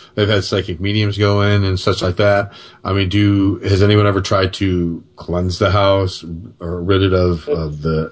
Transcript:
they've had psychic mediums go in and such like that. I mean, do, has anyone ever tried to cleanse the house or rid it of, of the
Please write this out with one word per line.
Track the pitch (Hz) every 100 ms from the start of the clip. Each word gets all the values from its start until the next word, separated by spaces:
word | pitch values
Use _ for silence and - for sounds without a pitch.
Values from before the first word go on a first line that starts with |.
| - -
they've | 104
had | 104 -
psychic | 101 92 82
mediums | 98 104 104 101
go | 104 101
in | 101 104 98
and | 92
such | - 92
like | 90 85
that. | 101 101 101 - - - 92
I |
mean, | 98 95
do, | 101 104 101 98 -
has | - 98
anyone | 101 104 104
ever | 101
tried | 98 101 95
to | - 98 90 85 85 - -
cleanse | - 87 92 87
the | 98
house | 101 98 98 95 - 82 82 - -
or | 85 87
rid | 87 95
it | 95
of, | 92 90 82 -
of | 85 78 76
the | 76 78 80